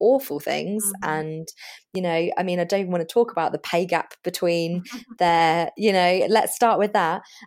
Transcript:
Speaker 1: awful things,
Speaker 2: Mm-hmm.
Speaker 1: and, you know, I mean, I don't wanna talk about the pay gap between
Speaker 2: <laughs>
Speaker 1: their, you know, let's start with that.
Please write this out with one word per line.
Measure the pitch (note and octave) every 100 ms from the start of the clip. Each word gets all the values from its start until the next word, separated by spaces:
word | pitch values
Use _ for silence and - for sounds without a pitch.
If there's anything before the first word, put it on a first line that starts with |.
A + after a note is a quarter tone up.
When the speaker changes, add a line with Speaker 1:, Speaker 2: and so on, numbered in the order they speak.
Speaker 1:
awful | G#3+ C4+ C4+ C#3+
things, | C#3+ D3 D#3+ G#3 G3+
Speaker 2:
Mm-hmm. | F#3+
Speaker 1:
and, | D#3+ D#3 D#3 D#3+ D#3+ - - - _
you | F#3
know, | F3 E3 E3+ -
I |
mean, | F#3 F3+
I | F3
don't | G3 F#3
wanna | F3 E3
talk | A#3+ A#3
about | F3 D#3+
the | D3
pay | - E3+ F3+
gap | E3 - -
between | F3+ F3 F3 E3+ E3 F3 F3+
Speaker 2:
<laughs> | B3+ - A3+
Speaker 1:
their, | F3 E3 E3 E3+ E3 -
you | G3
know, | F#3+ F3+ F#3 B2
let's | G#3+ - -
start | A#3 F#3
with | G#3
that. | G#3 E3 F#3 - -